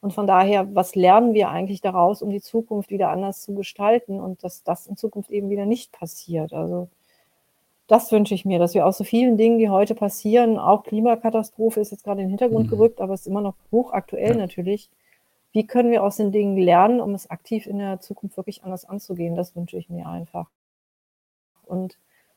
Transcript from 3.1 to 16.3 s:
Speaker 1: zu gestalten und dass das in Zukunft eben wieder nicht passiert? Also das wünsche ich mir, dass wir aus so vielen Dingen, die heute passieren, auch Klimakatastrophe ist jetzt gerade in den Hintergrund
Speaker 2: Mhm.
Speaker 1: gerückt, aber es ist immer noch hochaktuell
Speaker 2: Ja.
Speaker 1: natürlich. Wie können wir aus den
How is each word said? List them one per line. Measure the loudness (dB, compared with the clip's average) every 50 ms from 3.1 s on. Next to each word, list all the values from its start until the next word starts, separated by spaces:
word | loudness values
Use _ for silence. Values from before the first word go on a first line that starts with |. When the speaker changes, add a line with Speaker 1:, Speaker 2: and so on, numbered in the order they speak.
| -2 -2 -4 -6 -8 -10
Speaker 1:
zu | -12 -10 -10
gestalten | -8 -10 -10 -8 -2 2 2 2 2 0 -4 -10 -8
und | -8 -10 -10 _ -12
dass | -14 -14 -10
das | _ -6 -6 -6 -8
in | -14 -12
Zukunft | -8 -8 -8 -8 -8 -12 _
eben | -6 -6 -4 -4
wieder | -4 -4 -2
nicht | -2 -2 -4 -6 _
passiert? | -16 -16 -16 -16 -16 -18 -12 -6 -6 -6 -6 -6
Also | -6 -8 -6 -6 -6 -8 -8 -10 _ _ _ _ _ _ _ _ _ _ _ _ _ _ _ _ _ _ _ _
das | 2 2 4 2
wünsche | 2 2 2 2 -2
ich | -4 -2
mir, | -2 0 2
dass | 0 2 2
wir | 2 2
aus | 2 0 -2
so | -6
vielen | -2 0 2 4 4 4 4
Dingen, | 4 4 4 4
die | 2 2
heute | 2 2 2 0 0
passieren, | -4 -4 -6 -6 -4 -2 2 4 4 4 4 2 0
auch | 2 2 2 2 2
Klimakatastrophe | -4 -4 0 2 2 0 2 0 -2 0 0 -4 -4 _ -2 -2 0 0 0
ist | -4 -4
jetzt | -6 -14 _
gerade | -6 -6 -4
in | -4
den | -4 -2 0
Hintergrund | 0 0 2 0 0
Speaker 2:
Mhm. | 0
Speaker 1:
gerückt, | 2 4 4 4 4 0
aber | -6 -6 -6
es | -8
ist | -6
immer | -6 -4 -4
noch | -4 -4 -6 _ _ _
hochaktuell | 0 0 0 0 -4 -6 -6 -6 -6 -2 0 0
Speaker 2:
Ja. | 0
Speaker 1:
natürlich. | 0 -2 -4 -6 -6 -4 -4 -4 -4 -6 _ _ _ _ _ _ _ _ _ _ _ _ _
Wie | _ -2 -2
können | 0 0 2 2 4
wir | 4 2 2
aus | 0 0
den | 0 -2 0